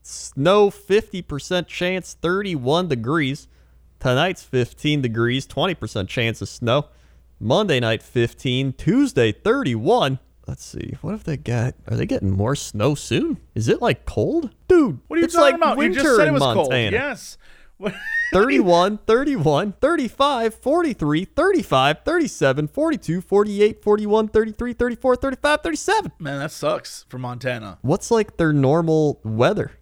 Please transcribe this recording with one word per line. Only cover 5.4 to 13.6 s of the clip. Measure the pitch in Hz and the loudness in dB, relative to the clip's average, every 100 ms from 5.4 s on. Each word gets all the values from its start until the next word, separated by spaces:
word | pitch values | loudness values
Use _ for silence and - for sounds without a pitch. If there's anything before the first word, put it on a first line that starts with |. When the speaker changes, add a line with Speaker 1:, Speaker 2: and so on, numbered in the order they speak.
| - | -4
Speaker 1:
twenty | - 180 170 | -4 -4 -4
percent | 107 110 90 | -6 -6 -4
chance | - 113 110 | -2 -2 -4
of | 98 | -10
snow. | - 117 135 147 _ _ - _ _ | -6 0 0 -2 _ _ -20 _ _
Monday | 107 160 214 135 | 0 0 2 0
night, | 117 110 | 0 -2
fifteen. | - 123 117 - 135 127 135 | -2 -2 -2 -2 -4 -2 -2
Tuesday, | 127 - 240 285 - 113 | -2 0 2 2 2 2
thirty-one. | - 202 269 196 117 131 240 147 131 _ _ - | 0 -2 0 0 -2 2 2 0 -4 _ _ -14
Let's | 135 | -14
see. | - - - - | -12 -12 -10 -10
What | - | -10
have | 90 - | -8 -8
they | 131 | -8
got? | - 120 123 - - | -4 -2 -2 -6 -6
Are | 117 | -4
they | 202 | -2
getting | 269 98 | -2 0
more | 95 107 143 | 0 0 -2
snow | - 104 117 147 | -6 -2 0 0
soon? | - 123 330 240 - | -2 -2 -2 -6 -8
Is | - | -4